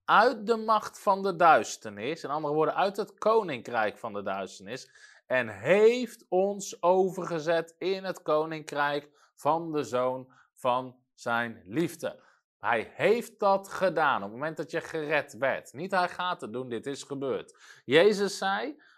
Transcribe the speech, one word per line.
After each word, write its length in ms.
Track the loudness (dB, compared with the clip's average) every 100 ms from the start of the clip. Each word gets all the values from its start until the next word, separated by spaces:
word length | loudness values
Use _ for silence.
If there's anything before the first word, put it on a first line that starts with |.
uit 420 | 4 6 6 2 -2
de 100 | -2
macht 420 | 2 0 0 -4
van 240 | 0 0
de 140 | 0 4
duisternis. 880 | 8 8 4 -6 -12 -8 -6 -6
In 60 | -6
andere 240 | -4 -2
woorden, 200 | 2 2
uit 220 | 2 0 -2
het 220 | -8 -2
koninkrijk 800 | 2 2 2 -4 -4 0 0 -2
van 140 | -8
de 100 | -8
duisternis. 680 | -6 -6 -6 -12 -14 -14 -14 _ -20 -20 _
En 220 | 0 0
heeft 800 | -4 2 6 6 4 -2 -10 _
ons 540 | 0 0 -2 -10 -2
overgezet 920 | 2 4 2 -2 -6 -4 0 0 -2 _
in 260 | -4 -4
het 180 | -6 -8
koninkrijk 880 | 0 0 0 -6 -6 -2 0 -2 -6 _ _
van 380 | _ 0 0 0
de 100 | -4
Zoon 500 | -2 0 0 -2 -8 _ _
van 420 | _ -2 -2 -4 -14 _
zijn 480 | _ -2 -2 -2 -6 -6
liefde. 640 | -2 -2 -4 -10 -10 _ _ _ _
Hij 280 | -2 -2 -2
heeft 440 | -2 2 2 -2 -2
dat 300 | 2 2 -2
gedaan 480 | -2 0 2 2 0
op 60 |
het 100 | -4
moment 240 | -8 -8 -8
dat 140 | -6
je 100 | -6
gered 560 | -6 -6 0 0 -2 -2
werd. 340 | -2 -2 -6
Niet 180 | -12 -4
hij 180 | -2 -2
gaat 320 | -2 -6 -6
het 120 | -6
doen, 160 | -8 -6
dit 180 | -6 -6
is 160 | -10
gebeurd. 540 | -10 -8 -4 -4 -6 _ -20 -18
Jezus 540 | 2 6 6 4 0 -2
zei: 440 | -4 -4 -6 -10 _